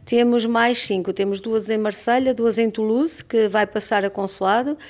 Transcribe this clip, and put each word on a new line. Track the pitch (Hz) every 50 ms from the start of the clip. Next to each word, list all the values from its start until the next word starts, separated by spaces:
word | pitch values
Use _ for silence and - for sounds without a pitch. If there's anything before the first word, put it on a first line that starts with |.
| -
temos | - 240 233 240 240 240 240 226 226
mais | 233 226 233 240 240 233
cinco, | - - 202 185 175 190 190
temos | - 196 202 196 190
duas | 196 226 220 220 190 208
em | 220 214
Marselha, | 214 214 208 - - 240 240 254 269 262 254
duas | 214 233 233 214 226
em | 226 220
Toulouse, | 208 - 214 214 226 247 302 330 - - -
que | - - 226 220 208
vai | 196 214 208 202
passar | - 214 202 - 226 202 196
a | 196
consulado, | 196 208 196 190 - - 196 190 202 233 254 285 302 294 - -